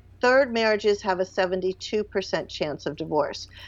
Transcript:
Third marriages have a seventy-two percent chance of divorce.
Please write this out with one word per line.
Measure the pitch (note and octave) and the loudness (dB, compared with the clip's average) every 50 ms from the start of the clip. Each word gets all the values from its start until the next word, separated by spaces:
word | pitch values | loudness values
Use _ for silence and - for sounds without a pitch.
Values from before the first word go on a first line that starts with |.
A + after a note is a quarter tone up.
| - - - - | -20 -20 -6 0
Third | - B3 B3+ C4+ C#4+ B3+ A#3 | 2 4 6 6 4 4 2
marriages | A3+ A3+ A3 G#3+ G3+ G#3 G#3+ G3+ G#3 | 2 2 2 2 2 2 2 2 2
have | - G#3 F#3 F3 | 0 -2 0 0
a | F#3 | -2
seventy-two | F#3 - - F#3 F3+ F3+ F#3 F3+ F#3 F#3 - - - - G#3+ G#3 | -2 0 0 0 0 0 -2 -2 -2 -4 -4 -6 -4 -4 -4 -4
percent | - - G3+ F#3+ - - E3+ D3+ - | -2 -4 -4 -4 -2 -4 -4 -4 -6
chance | - - D3+ D3+ C#3+ D3 - | -6 -4 -4 -4 -4 -4 -6
of | D#3+ C#3+ | -6 -6
divorce. | D3+ D#3+ D#3+ D#3+ D3+ C#3+ - - - - - - - - | -6 -6 -2 0 0 0 0 -4 -8 -12 -16 -18 -20 -20